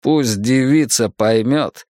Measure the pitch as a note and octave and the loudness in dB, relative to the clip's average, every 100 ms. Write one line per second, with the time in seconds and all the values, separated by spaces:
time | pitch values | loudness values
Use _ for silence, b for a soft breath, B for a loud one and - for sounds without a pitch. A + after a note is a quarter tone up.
0 | C3 D3+ B2+ G#2 A2 C3 C3 D3+ C#3 - | 0 0 0 -2 0 0 2 0 0 -2
1 | A2 - G#2+ A2+ A2 D3 A#2 - - | -4 -2 0 2 0 -2 -4 -8 -20